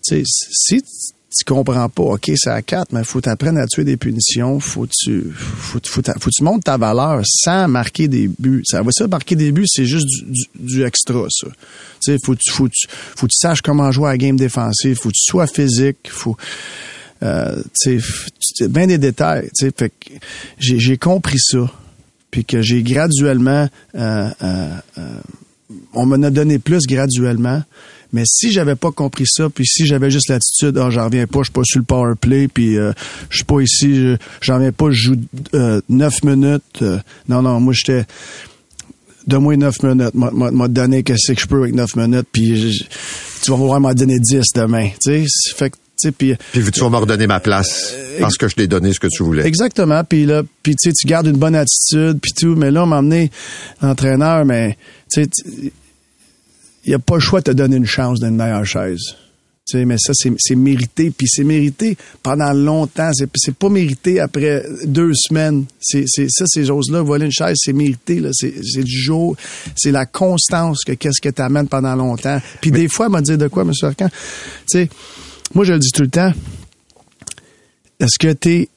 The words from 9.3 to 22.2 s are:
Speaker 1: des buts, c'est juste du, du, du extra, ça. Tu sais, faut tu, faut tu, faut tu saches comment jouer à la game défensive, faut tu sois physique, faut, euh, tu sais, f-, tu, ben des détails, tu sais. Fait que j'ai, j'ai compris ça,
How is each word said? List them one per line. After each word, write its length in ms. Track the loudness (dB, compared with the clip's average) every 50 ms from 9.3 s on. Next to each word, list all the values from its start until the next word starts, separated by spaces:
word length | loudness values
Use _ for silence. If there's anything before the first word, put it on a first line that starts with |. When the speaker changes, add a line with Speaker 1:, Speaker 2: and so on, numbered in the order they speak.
| 0
Speaker 1:
des 160 | 2 2 2
buts, 140 | 2 2 2
c'est 180 | 0 0 0 0
juste 200 | 0 0 0 -2
du, 260 | -2 -4 -6 -6 -6
du, 140 | -6 -6 -6 -8 _ -14 -10 -4 -2
du 80 | 0 0
extra, 400 | 0 0 -2 -2 0 -2 -2 -2 -2
ça. 180 | -4 -6 -8
Tu 60 | -10 -16 _ -20 -20 -20 -20 -20 -20 -12 -6
sais, 180 | -2 0 0 0 0
faut 120 | -2 -2
tu, 160 | 0 0 -4
faut 180 | 0 0 -2 0
tu, 180 | 0 -4 -6
faut 400 | -6 -10 -18 -18 -18 -8 -4 -2
tu 100 | -2 0
saches 240 | 0 0 0 0 0
comment 300 | 0 0 2 2 2 2
jouer 180 | 2 2 2 0
à 20 |
la 60 | 0
game 200 | 2 2 2 2
défensive, 580 | 2 2 0 0 -2 -2 -2 -2 0 0 0 -2
faut 160 | 0 -2 -2
tu 180 | 0 0 0 2
sois 180 | 2 2 0
physique, 600 | 0 0 0 0 2 2 2 2 0 0 _ _
faut, 300 | -18 -14 -8 -6 -6 -6 -6 -8 -16 -14 -14 -16 -16 -18 -18 -18 -18 -20 -20 -20 -20 _ _
euh, 340 | -4 -2 -2 -2 -2 -4 -6
tu 140 | -8 -10 -6 _
sais, 240 | -2 0 2 0
f-, 300 | 0 -2 -4 -8 -10 -10 -14 _ _
tu, 280 | -6 -6 -2 -2 -2 0
ben 180 | 2 2 4
des 100 | 4 4
détails, 520 | 4 2 0 2 0 0 0 0 -2 -4 -6 -4
tu 80 | -2 -2
sais. 80 | -2 0
Fait 140 | -2 -4 -4
que 220 | _ _ -20 -20 -20 -20 -20 -18 -18 -18 -18 -20 -12
j'ai, 220 | -4 -2 0 2 2
j'ai 180 | 2 2 2
compris 420 | 2 2 2 2 2 0 -2 0 0
ça, 300 | 0 2 0 0 0 -2 -6 -10 -20 -20 -20 _ _ _ _ _